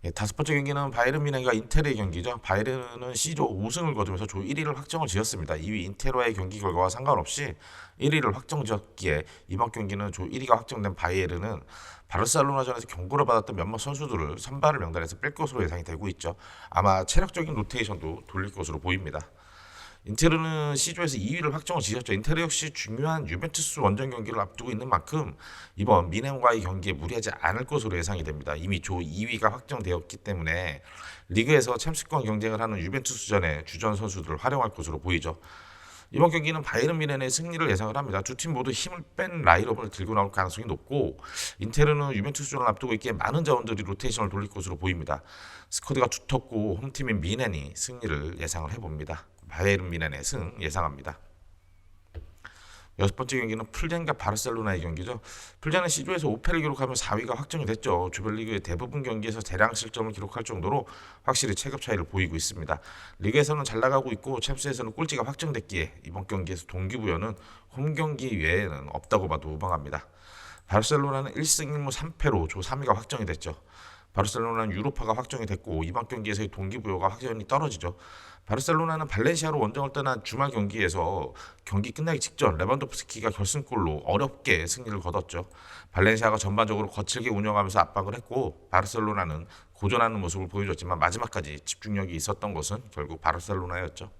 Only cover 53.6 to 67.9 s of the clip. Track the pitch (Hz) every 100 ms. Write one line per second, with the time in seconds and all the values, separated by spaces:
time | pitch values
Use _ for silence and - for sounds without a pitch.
53.6 | 117 - 165 170 160 - - - 127 113
54.6 | 107 92 82 80 95 120 - - - -
55.6 | 160 180 175 156 139 180 147 113 - 170
56.6 | 151 131 131 127 - 104 127 123 139 160
57.6 | 113 113 131 90 90 - 104 107 110 104
58.6 | - 85 123 143 127 110 110 110 104 98
59.6 | 110 113 113 120 110 101 101 123 110 95
60.6 | 90 139 120 - - - - 127 127 98
61.6 | 139 135 - 104 80 95 87 80 - 82
62.6 | 78 80 - - - - 98 135 143 151
63.6 | 139 113 127 135 127 110 131 127 110 135
64.6 | 143 123 113 - 160 139 113 139 160 131
65.6 | - 92 76 - - 95 95 98 87 92
66.6 | - 92 92 123 107 80 107 104 - -
67.6 | - 127 147